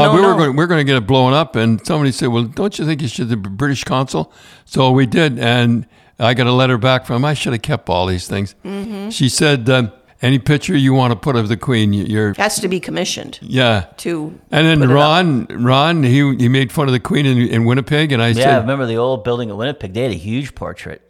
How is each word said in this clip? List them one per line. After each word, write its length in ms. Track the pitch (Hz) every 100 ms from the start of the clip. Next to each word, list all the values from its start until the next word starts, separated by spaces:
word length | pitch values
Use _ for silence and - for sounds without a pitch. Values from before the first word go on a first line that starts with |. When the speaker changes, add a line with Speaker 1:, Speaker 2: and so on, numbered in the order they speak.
Speaker 1:
no, 60 | 147
no, 40 |
Speaker 2:
we 60 | 175
Speaker 1:
no. 80 | 196
Speaker 2:
were 60 |
going, 160 | 180 147
we 60 | 135
were 100 | 175
gonna 180 | 165
get 120 | 139 135
it 100 | 104
blown 260 | 131 127
up, 240 | 143 160 113
and 240 | 113 110 -
somebody 260 | 156 139
said, 160 | - 127
"Well, 140 | 117
don't 340 | 117 151 196 -
you 60 |
think 160 | 156 151
you 80 | 127
should, 220 | - 117
the 60 | 117
British 460 | 98 98 143 127
consul?" 460 | - 131 135 - 156 _ - - _
So 240 | - 131
we 160 | 127 127
did, 320 | 123 156 117
and 480 | 117 123 120 117 - _ _ -
I 160 | 117
got 120 | 123 123
a 40 |
letter 240 | 127 131 123
back 300 | 131 127 -
from 100 | 120
him. 80 |
I 80 | 147
should 220 | 147 -
have 80 | 117
kept 260 | - 139 -
all 160 | 90 92
these 200 | 90 -
things. 260 | 101 101 -
Speaker 1:
Mm-hmm. 440 | - 202 220 202 202
Speaker 2:
She 220 | 226 131
said, 400 | - 151 143 117
um, 200 | 131 113 - _ _
"Any 180 | 120 135
picture 380 | - 147 - 156
you 160 | 135
wanna 240 | 131 123 113
put 180 | 156
of 140 | 120 107
the 80 | 117
Queen, 360 | - 117 104
y-, 60 | 101 92
you're" 280 | 107 104
Speaker 1:
Has 260 | 98 208 -
to 80 | 185
be 100 | 180
commissioned. 580 | - 160 185 - - -
Speaker 2:
Yeah. 460 | - 127 123 104 - -
Speaker 1:
To 400 | 165 170 151 - _
Speaker 2:
And 160 | 151 160
then 140 | 160
Speaker 1:
put 100 | 131
it 0 |
up. 60 | 139
Speaker 2:
Ron, 500 | 151 165 175 127 - 82
Ron, 380 | 120 131 156 170
he, 340 | 131 135 139 120
he 120 | 120
made 220 | 135 127
fun 160 | 165 139
of 40 |
the 80 | 127
Queen 240 | - 165
in, 140 | 139 123
in 260 | 120 113
Winnipeg, 480 | 117 127 - 151 156
and 80 | 127
I 60 | 117
Speaker 3:
Yeah, 140 | 117
Speaker 2:
said, 140 | 135 135
Speaker 3:
remember 260 | 117 135
the 120 | 123 113
old 260 | 127 131
building 240 | 123 120 113
in 80 | 101
Winnipeg? 380 | 127 147 98
They 80 | 98
had 80 | 127
a 20 |
huge 400 | 87 98 120 139
portrait. 460 | - 82 82 85 78 _